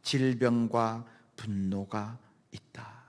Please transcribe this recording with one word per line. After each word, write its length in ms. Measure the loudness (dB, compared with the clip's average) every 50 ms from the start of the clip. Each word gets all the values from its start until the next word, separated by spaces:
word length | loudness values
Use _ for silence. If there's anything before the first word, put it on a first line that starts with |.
질병과 1000 | _ 0 0 2 4 4 4 4 4 4 4 4 2 2 2 2 2 2 0 -4 -8 -12 -18 -20 -20 _ _
분노가 800 | -10 -6 -4 -2 0 0 0 0 -2 -4 -4 -6 -6 -6 -6 -10 -14 -16 -20 _ _ _ _
있다. 540 | -20 -20 _ _ _ -16 -16 -16 -18 -20 -20